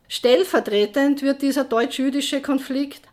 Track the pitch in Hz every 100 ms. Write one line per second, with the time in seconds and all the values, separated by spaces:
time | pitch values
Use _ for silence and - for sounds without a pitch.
0 | - - 240 302 370 262 208 208 208 277
1 | 285 277 269 277 277 277 262 226 277 -
2 | 269 277 277 277 277 269 269 269 277 -
3 | -